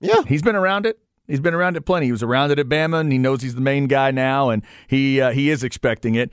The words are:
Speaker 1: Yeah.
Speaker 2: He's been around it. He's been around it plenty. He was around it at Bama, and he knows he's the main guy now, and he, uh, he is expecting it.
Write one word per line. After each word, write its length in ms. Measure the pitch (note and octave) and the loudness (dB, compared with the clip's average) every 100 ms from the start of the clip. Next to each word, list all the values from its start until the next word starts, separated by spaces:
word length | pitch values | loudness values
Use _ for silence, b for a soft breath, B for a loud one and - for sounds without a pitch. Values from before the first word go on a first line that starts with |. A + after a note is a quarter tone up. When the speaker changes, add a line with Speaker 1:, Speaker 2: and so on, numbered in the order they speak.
Speaker 1:
Yeah. 220 | - A4 D4+ | 2 2 2
Speaker 2:
He's 140 | D3 | 0
been 160 | F#3+ G#3 | 2 2
around 280 | F#3 G3+ G#3+ | 0 0 -2
it. 140 | A3 _ _ - | -6 _ _ -8
He's 140 | C#3 | -2
been 140 | E3+ | 0
around 220 | E3+ F3+ F3 | 0 -2 -2
it 80 | - | -2
plenty. 220 | F3+ C3 | 0 0
He 40 | |
was 120 | A#2 | -2
around 280 | A#2 B2+ C#3+ | 0 0 2
it 80 | C#3+ | 0
at 80 | C3 | 0
Bama, 320 | D3+ D#3+ E3 | 0 0 0
and 100 | D#3 | 0
he 60 | C3 | 2
knows 240 | C3 C3+ | 2 0
he's 140 | B2+ B2 | -4 -2
the 60 | |
main 260 | C3+ C#3 C#3 | 0 0 0
guy 240 | C3+ C3+ | 0 0
now, 380 | C3 C3 C3+ C3+ | 0 -2 0 0
and 140 | G#2+ B B B | -2 B B B
he, 320 | C3+ C#3 C3+ | 0 2 2
uh, 120 | B2+ | 2
he 180 | A#2+ C#3+ | 2 0
is 120 | D3 | 0
expecting 540 | B2 - B2+ A2+ A#2 A#2 | -4 -4 -2 -2 -2 -2
it. 160 | B2 | -2